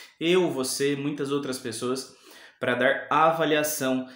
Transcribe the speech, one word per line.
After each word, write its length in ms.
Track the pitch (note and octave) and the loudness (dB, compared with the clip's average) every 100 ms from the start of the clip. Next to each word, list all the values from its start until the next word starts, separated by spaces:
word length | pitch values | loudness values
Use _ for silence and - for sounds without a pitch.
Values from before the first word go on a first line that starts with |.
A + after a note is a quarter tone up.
| - - | -20 -4
eu, 300 | D#3+ F3+ E3+ | 2 4 2
você, 440 | C3+ B2+ - C#3 | 0 -2 0 0
muitas 360 | C#3+ C#3+ D3+ C#3 | 0 -4 -4 -2
outras 260 | C#3+ C#3 B2+ | -2 -4 -6
pessoas, 560 | A#2+ G#2+ B2 C3 - - - - - - | -8 -6 -4 -4 -6 -16 -20 -20 -20 -6
pra 140 | B2 | -2
dar 320 | B2 B2+ - - | 2 2 0 0
avaliação 960 | D3 D#3+ E3 D3+ D3+ D3 - C3 B2+ B2+ | 4 4 4 2 2 0 0 0 0 -4